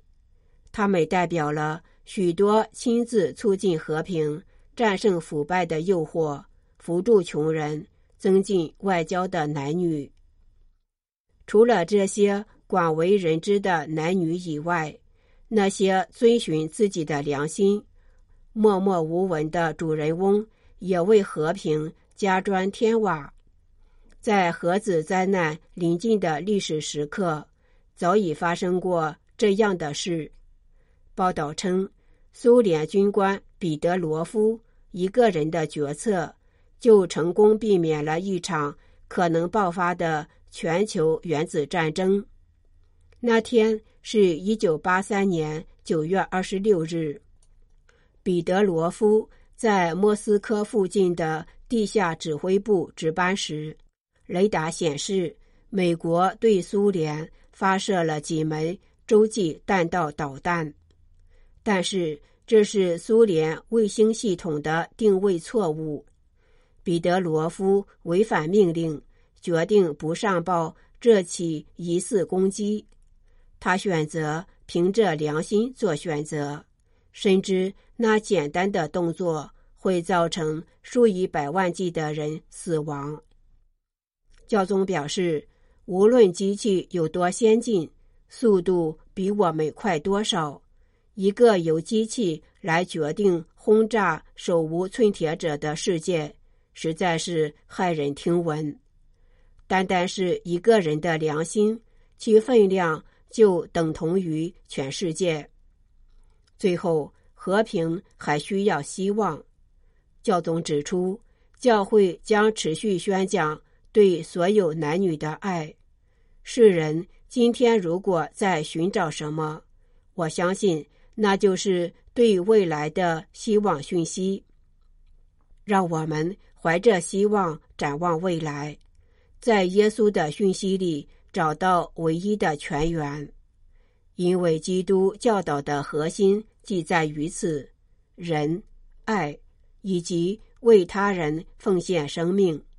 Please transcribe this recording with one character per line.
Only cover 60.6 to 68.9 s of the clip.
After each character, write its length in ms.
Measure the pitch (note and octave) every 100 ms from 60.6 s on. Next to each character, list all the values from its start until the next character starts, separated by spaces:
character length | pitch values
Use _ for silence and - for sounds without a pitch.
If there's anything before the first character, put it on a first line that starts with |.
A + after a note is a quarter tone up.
| D#3 - _ _ _ _ _ _ _ _
但 200 | - F#3+
是 340 | F3 G3 E3 D3 _ _ -
这 180 | A3
是 340 | G#3 G#3 F#3 E3+
苏 280 | - A3+ A3+
联 360 | D#3+ D#3 D#3 -
卫 160 | A3+ G#3
星 280 | - G#3+
系 240 | A3+ A3 E3+
统 240 | F3+ D3
的 280 | D3+ D#3+ E3 -
定 240 | A3 F#3+
位 180 | G3+ F3
错 320 | - A3+ F3+
误。 360 | D#3 D#3 D3 - _ _ _ _ _ _ _
彼 160 | - E3+
得 220 | F3 F3+
罗 300 | F3 D#3 D#3+
夫 360 | - F#3+ G3 G3 _
违 200 | - F3
反 260 | A3+ G3 D#3
命 240 | G3+ F#3
令， 280 | E3 E3